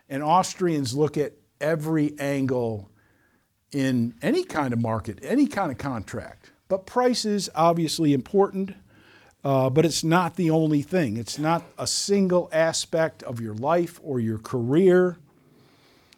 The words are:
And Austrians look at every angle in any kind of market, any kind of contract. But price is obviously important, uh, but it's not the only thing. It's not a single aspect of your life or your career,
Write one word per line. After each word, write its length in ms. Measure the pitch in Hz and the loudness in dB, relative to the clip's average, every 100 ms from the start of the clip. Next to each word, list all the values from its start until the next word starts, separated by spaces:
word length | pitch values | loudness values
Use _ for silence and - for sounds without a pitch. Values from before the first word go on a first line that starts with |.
| - | -10
And 140 | 139 | -6
Austrians 720 | 151 175 180 - 185 156 131 | 2 2 2 -2 -2 0 -2
look 240 | 131 151 151 | 0 0 0
at 160 | 131 - _ - | -4 -6 _ -6
every 540 | 147 165 151 160 147 147 | -2 -2 0 0 0 -2
angle 720 | 143 139 131 127 117 107 98 _ _ _ _ _ _ _ _ | -4 -2 -2 -2 -2 -4 -10 _ _ _ _ _ _ _ _
in 440 | 143 135 127 117 - | -2 0 0 -2 -4
any 220 | 151 330 | -2 -2
kind 280 | 359 156 135 | -2 -2 -2
of 80 | 120 | -2
market, 380 | 117 110 - 95 | -2 -4 -6 -10
any 240 | 135 240 285 | -2 0 0
kind 240 | - 180 | 0 -4
of 60 | 123 | -6
contract. 760 | 143 120 95 117 - - - _ - | -8 -8 -8 -12 -12 -16 -20 _ -6
But 160 | 190 | -6
price 400 | - 247 247 247 | -4 0 2 2
is 260 | 214 208 175 | 0 -2 -2
obviously 580 | - 165 170 160 - 160 | 2 2 2 0 0 2
important, 600 | 139 - 202 196 196 190 190 _ _ _ - _ _ | 2 2 2 2 0 -8 -10 _ _ _ -20 _ _
uh, 280 | 139 135 131 | 0 2 2
but 160 | 135 165 | 4 2
it's 180 | 139 | 2
not 320 | 160 170 170 - | 2 2 0 0
the 140 | 170 | 2
only 320 | 160 160 147 | 2 2 0
thing. 340 | 139 185 139 107 | 0 0 0 -2
It's 220 | 113 - | -6 -4
not 260 | 151 170 - - | 0 -2 -4 -8
a 80 | 131 | -4
single 640 | - - 202 190 180 170 | -4 0 2 4 2 2
aspect 680 | 160 160 156 - 165 160 - | 2 2 0 -2 0 -2 -4
of 180 | - 120 | -10 -8
your 140 | 113 | -8
life 440 | 107 131 170 170 - | -4 0 0 0 -6
or 180 | 160 131 | -6 -2
your 160 | 113 110 | -2 -4
career, 800 | - 131 117 147 190 180 180 170 _ _ _ _ _ _ _ _ _ | -4 -4 0 4 6 6 4 -2 _ _ _ _ _ _ _ _ _